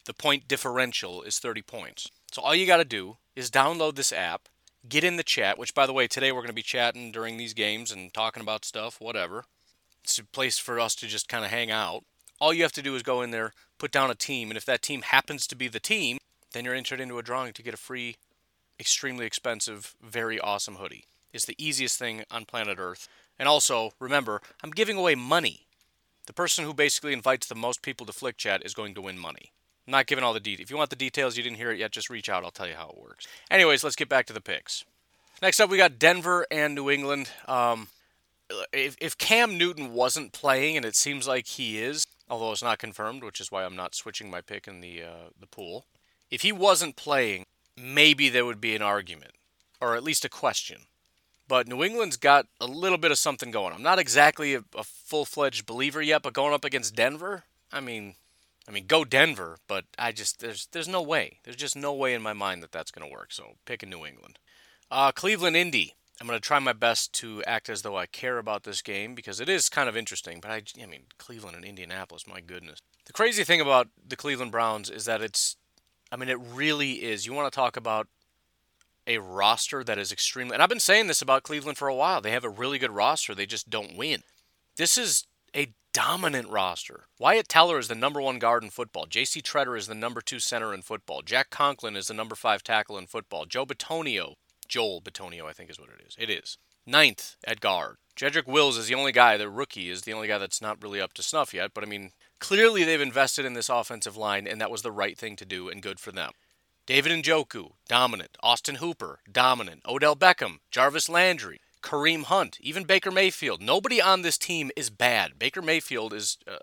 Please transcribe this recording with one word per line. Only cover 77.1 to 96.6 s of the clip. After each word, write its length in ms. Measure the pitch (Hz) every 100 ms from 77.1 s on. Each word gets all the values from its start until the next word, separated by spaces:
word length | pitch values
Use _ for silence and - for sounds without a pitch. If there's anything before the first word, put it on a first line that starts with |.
| 104 107
You 60 |
wanna 200 | 139 139
talk 260 | 135 123 -
about 300 | 113 110 110 _ _ _ _ _ _ _ _ _ -
a 140 | 113
roster 640 | 95 98 101 117 - 143 117
that 120 | 101
is 140 | 95
extremely, 420 | 101 - 131 123
and 80 | 117
I've 60 | 180
been 140 | 233
saying 260 | - 208 208
this 140 | 151
about 220 | 135 135
Cleveland 340 | - 147 139 135
for 100 | 139
a 80 | 131
while. 240 | 165 175
They 120 | 104
have 120 | 120
a 60 | 120
really 280 | 101 127 139
good 140 | 123
roster. 420 | 101 113 156 -
They 120 | 98 98
just 240 | 113 -
don't 260 | 110 101 87
win. 280 | 147 147 _ _ _ _ _ -
This 220 | 165 -
is 280 | 233 - - _ _ 143
a 180 | 139 _ _
dominant 560 | - - 185 170 135 110
roster. 560 | 104 92 85 - - - -
Wyatt 300 | 131 220 -
Teller 320 | 160 170 151
is 80 | 110
the 80 | 113
number 260 | 131 143
one 160 | 135 127
guard 260 | 117 117
in 60 | 107
football. 360 | - 113 - 85
J 180 | 110
C 180 | 131 -
Tretter 360 | - 147 127 117
is 100 | 101
the 80 | 107
number 240 | 117 117
two 200 | - 127
center 340 | - 120 110
in 80 | 98
football. 400 | - 107 - 69
Jack 280 | 78 123 139
Conklin 460 | - 143 135 117 101
is 120 | 92
the 60 |
number 220 | 110 110 107
five 280 | 117 101
tackle 340 | - 110 107 101
in 100 | 90
football. 380 | 113 - 90 78
Joe 200 | 127 135
Bitonio, 680 | 139 - 160 151 104 80 - _ _ -
Joel 340 | 123 110 87
Bitonio, 440 | 98 - 92 85 78
I 80 |
think 160 | - 82
is 100 | 80
what 100 | 76
it 160 | - -
is. 100 | -
It 100 | 113
is. 280 | 92 - -